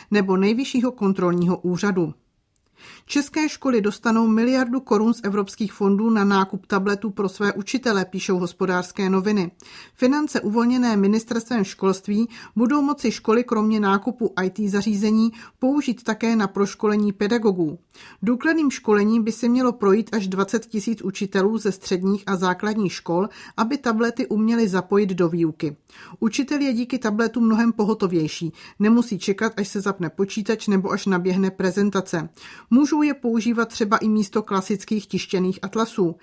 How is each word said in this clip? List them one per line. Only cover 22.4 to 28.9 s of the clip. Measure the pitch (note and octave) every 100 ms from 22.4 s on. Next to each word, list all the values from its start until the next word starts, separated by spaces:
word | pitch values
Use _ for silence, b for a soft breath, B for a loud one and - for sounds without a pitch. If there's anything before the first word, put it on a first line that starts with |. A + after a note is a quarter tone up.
| F#3 F3+ G#3 A3 F#3+
škol, | - - E3+ G#3+ B B -
aby | A3+ C#4+
tablety | B3 A3 A#3 A#3 B3+
uměli | G#3+ A3 A#3 A3
zapojit | F#3 F#3 G3+ G#3
do | F#3 E3+
výuky. | E3+ E3 D#3 D#3 D3 _ B B B
Učitel | A3+ B3 C4+ D4
je | C#4
díky | A#3 B3 B3+
tabletu | A3 G#3 A3+ A#3
mnohem | A3+ A3 A#3
pohotovější. | A3 G3+ G#3+ F#3+ E3+ D#3 - E3 B B -
Nemusí | G#3